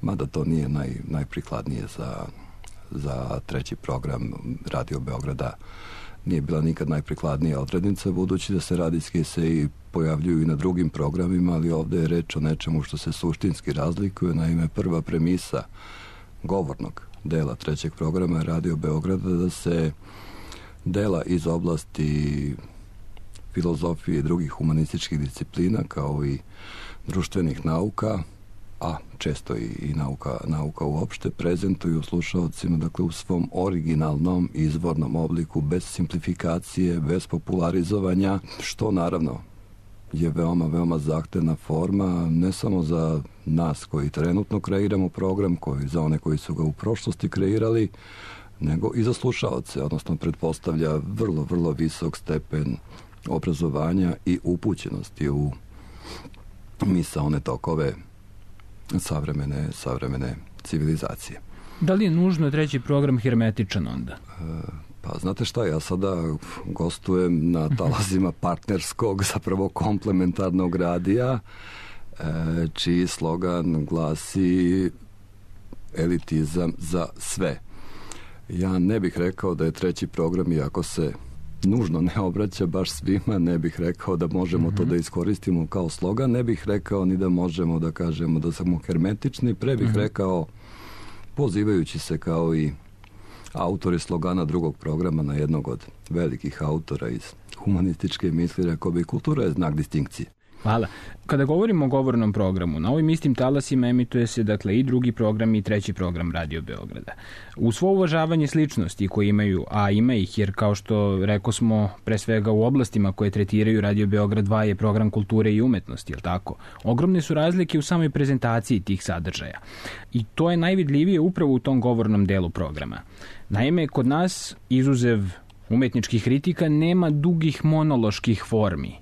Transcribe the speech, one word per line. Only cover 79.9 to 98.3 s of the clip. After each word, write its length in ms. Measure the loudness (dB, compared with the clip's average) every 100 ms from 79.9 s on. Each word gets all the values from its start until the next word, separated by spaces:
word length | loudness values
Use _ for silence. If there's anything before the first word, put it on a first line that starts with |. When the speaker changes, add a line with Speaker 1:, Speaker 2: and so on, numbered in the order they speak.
| 0 -4
Speaker 1:
program, 460 | 0 0 2 2
iako 300 | 2 0 -2
se 300 | -4 -2 -2 -4 -12 -12 -10 -2
nužno 360 | 2 2 2 2
ne 200 | 0 2
obraća 460 | -2 0 -2 0 -2
baš 240 | 0 -2
svima, 480 | -4 0 0 2 2
ne 200 | 2 2
bih 220 | 0 -2
rekao 360 | -4 -2 -2 0
da 100 | 0
možemo 440 | 0 0 2 2
to 120 | 2
Speaker 2:
Mhm. 80 | 2
Speaker 1:
da 60 | 2
iskoristimo 720 | 0 -2 0 0 2 0 2
kao 220 | -2 -2
slogan, 420 | -2 -2 2 2
ne 120 | 2
bih 220 | 2 0 0
rekao 380 | -2 0 0
ni 120 | 2 2
da 120 | 4
možemo 500 | 4 2 2 2 2
da 120 | 0
kažemo 460 | -2 -2 0 2 2
da 120 | 2
smo 280 | 0 0 0 0
hermetični, 680 | 2 2 0 -2 0 -2
pre 220 | 0 0 2
bih 120 | 2
Speaker 2:
Mhm. 100 | 2
Speaker 1:
rekao, 480 | 0 0 0 2 -2 -8 -18 -18 -16 -14 -14 -14 -12
pozivajući 640 | -2 0 2 4 4 2 -4
se 200 | -4 -4
kao 360 | 0 2 2
i 160 | 2 2 -2 -14 -20 -20 -20 -20 -18 -12
autori 460 | -4 -2 0 0 0
slogana 460 | 0 -2 0 0
drugog 320 | 0 0 0 -2
programa 460 | -4 0 0 0
na 120 | 0
jednog 340 | 0 2 0 0
od 120 | -6 -10 -20 -6
velikih 520 | -2 -2 -2 -6 -4
autora 460 | -2 -2 -2 -6 -4
iz 140 | -6 -10 -20 -18 -8
humanističke 720 | 0 2 2 0 -2 -2 0